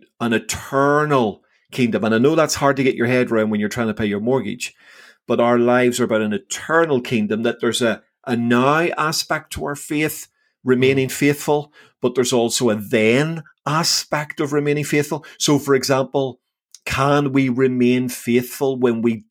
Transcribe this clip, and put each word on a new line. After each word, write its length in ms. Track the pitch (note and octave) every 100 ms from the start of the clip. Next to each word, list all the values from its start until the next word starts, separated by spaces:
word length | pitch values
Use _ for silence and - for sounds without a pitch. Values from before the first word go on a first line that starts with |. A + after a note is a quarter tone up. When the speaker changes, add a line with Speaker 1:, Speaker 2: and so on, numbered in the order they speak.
| _ -
Speaker 1:
an 120 | A#2
eternal 1080 | A2 - - - C#3 C#3+ D3 D3+ C#3 A2 F2+ _ _ _
kingdom. 320 | - A#2+ G#2
And 100 | G#2+
I 60 | A2+
know 160 | C3+ D#3+
that's 200 | D3+ -
hard 220 | C#3+ C3+
to 60 |
get 120 | C3 A2+
your 120 | A#2+
head 240 | B2+ A2+
around 180 | A2+ A2
when 100 | G#2+
you're 100 | G#2
trying 180 | B2 A2+
to 60 | G#2
pay 100 | G#2+
your 160 | G2+
mortgage, 520 | A2+ C3 G2+ - - _ - - - _ -
but 120 | A#2
our 200 | A#2+ A#2+
lives 400 | A#2+ B2 B2 B2
are 60 | A2
about 160 | A2
an 120 | G#2+
eternal 640 | G2+ - - - E3 E3 C3
kingdom, 420 | B2 B2 G#2 G#2+
that 160 | A#2 -
there's 200 | A#2+ G#2+
a, 220 | A#2 G#2 _ _ -
a 100 | A#2+
now 520 | A#2 B2 C3+ D#3 E3+ -
aspect 560 | D3+ D#3+ - D#3 -
to 120 | - D3+
our 100 | C#3+
faith, 520 | - D3+ D3+ D3+ - _ _ _
remaining 440 | B2+ B2 C3 C3+ C3
Speaker 2:
Mm. 20 |
Speaker 1:
faithful, 600 | - C#3+ C#3+ - D3 C#3+ _ - -
but 140 | B2 B2
there's 180 | B2
also 360 | B2 A#2 - B2
a 60 | G#2+
then 680 | G2+ A2+ A2 B2+ D#3 E3 - _ -
aspect 760 | D#3 E3 - - D3+ D3 -
of 140 | D3
remaining 300 | D3 D3 D3 C#3+
faithful. 400 | D3 C#3+ D#3 - -
So, 220 | - C#3+
for 160 | C#3+ C3+
example, 640 | B2+ C3 C3 C#3+ C3+ - _ _ _ - -
can 460 | C3 C#3 D3 C#3+
we 160 | C3+ C3
remain 600 | A#2+ C3 B2+ B2 B2+ B2+
faithful 680 | - - A#2+ B2 - C3+ C3
when 220 | B2 A2+
we 240 | A#2 A2+ -